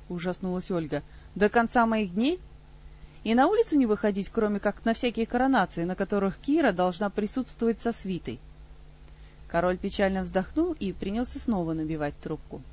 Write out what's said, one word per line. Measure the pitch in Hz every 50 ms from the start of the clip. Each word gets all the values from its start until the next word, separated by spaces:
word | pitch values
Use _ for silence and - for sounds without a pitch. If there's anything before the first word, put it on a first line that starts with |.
| - -
ужаснулась | 180 170 165 180 175 - 190 185 180 180 - -
Ольга. | 190 170 160 139 151 143 - - - - - - -
«До | 180 202 208
конца | - 240 233 226 - 247 226
моих | 226 220 220 214 180 175
дней? | 214 240 302 370 - - - - - - - - - - - - - - - - - -
И | 214 226
на | 247 277
улицу | 359 427 466 453 - 320
не | 277 254
выходить, | 214 208 - - 208 190 202 190 -
кроме | - 226 214 208 208 196
как | - 208 - - -
на | 226 226
всякие | - 254 240 208 226 226
коронации, | - 240 247 262 269 269 220 180 - - 170 165
на | 180 180
которых | - 196 - 208 202 196 196 - -
Кира | - 277 294 330 285 226
должна | 185 170 180 185 175 - 214 202
присутствовать | - 214 208 208 - 262 240 - - - 233 226 220 -
со | - 233
свитой?» | 226 - - 190 185 160 - 135 113 - - - - - - - - - - - - - - - - - - - - - - -
Король | - 170 175 180 185
печально | - - 196 - - 202 190 190 190
вздохнул | 185 175 175 185 190 - - 302 339 359
и | 320 - 208 185
принялся | 175 - - 196 202 233 247 - - 277
снова | - 254 214 185 170 160 160
набивать | 160 156 156 160 151 147 147 - -
трубку. | - 165 156 147 - - - 143 131 -